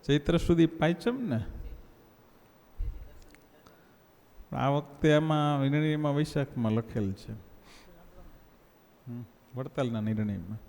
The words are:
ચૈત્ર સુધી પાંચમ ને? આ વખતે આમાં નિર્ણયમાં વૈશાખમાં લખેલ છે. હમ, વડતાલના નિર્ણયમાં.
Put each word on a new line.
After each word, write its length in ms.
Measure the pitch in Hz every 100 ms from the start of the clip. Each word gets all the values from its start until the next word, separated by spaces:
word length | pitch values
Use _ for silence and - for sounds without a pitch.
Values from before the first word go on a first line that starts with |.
| -
ચૈત્ર 300 | 147 - 165
સુધી 340 | - 170 165 -
પાંચમ 380 | 156 175 - 262 226
ને? 80 | 117 - - - - - - - - - - - - - - - - - - - - - - - - - - - - - - - 131
આ 60 | 127 143
વખતે 320 | 147 - 156
આમાં 500 | 151 160 156 147 143
નિર્ણયમાં 520 | 139 147 156 151 151 143
વૈશાખમાં 560 | 151 151 139 - 113 110
લખેલ 300 | 110 117 101 98
છે. 120 | - 107 - - - - - - - - - - - - - - - - -
હમ, 180 | 120 117 - - 123
વડતાલના 480 | 131 - 127 113 107
નિર્ણયમાં. 520 | 110 107 98 87 110